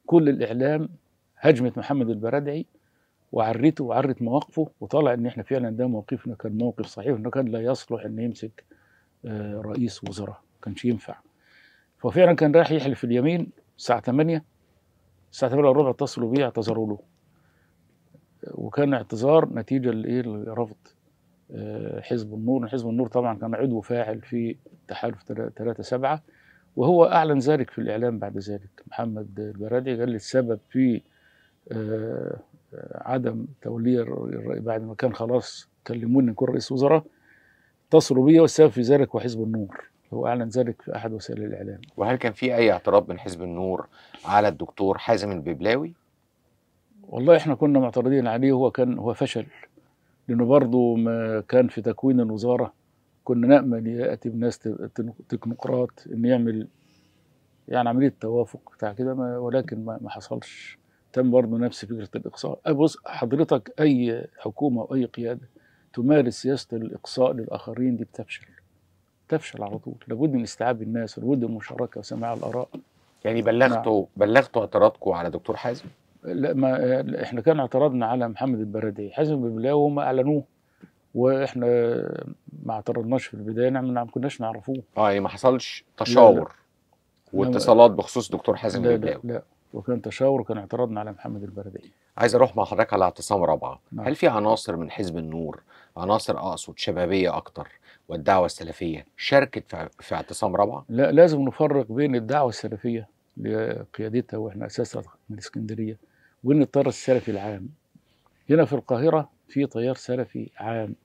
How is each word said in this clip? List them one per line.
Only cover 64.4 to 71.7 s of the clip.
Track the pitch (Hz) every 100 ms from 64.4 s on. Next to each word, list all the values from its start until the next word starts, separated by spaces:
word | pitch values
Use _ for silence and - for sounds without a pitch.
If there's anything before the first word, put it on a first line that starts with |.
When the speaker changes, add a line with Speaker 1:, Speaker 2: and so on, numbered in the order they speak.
| 107 - 143 120
Speaker 1:
وأي | - 135 120
قيادة | - 117 123 123 _ _ _ _
تمارس | - 127 151 123
سياسة | - 131 135 - 113
الإقصاء | 113 - - - 127
للآخرين | 123 113 113 - 113 127 117
دي |
بتفشل، | 110 - 107 - - - _ _ _ _ _ _ -
تفشل | 156 - -
على | 101 110
طول. | 127 123 -
لابد | 117 156
من | 131
استيعاب | 110 - 117 117
الناس، | 107 117 110 -
لابد | 113 139
من | 117
المشاركة | 113 -